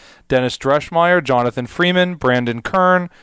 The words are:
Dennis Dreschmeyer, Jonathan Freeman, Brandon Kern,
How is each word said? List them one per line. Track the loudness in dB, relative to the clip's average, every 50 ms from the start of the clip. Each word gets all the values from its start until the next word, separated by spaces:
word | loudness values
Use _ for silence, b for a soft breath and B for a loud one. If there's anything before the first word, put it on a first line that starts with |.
| b b b b b -2
Dennis | 0 0 0 0 -4 -4
Dreschmeyer, | -2 0 0 0 0 -2 -2 0 2 2 2 0 2
Jonathan | 0 0 0 0 0 -2 -4 -8
Freeman, | -8 -4 -2 0 0 2 2 0 0 -2
Brandon | -2 0 0 0 2 0 -2 -4 -6
Kern, | -6 -4 0 2 2 4 2 2 0 -4 b b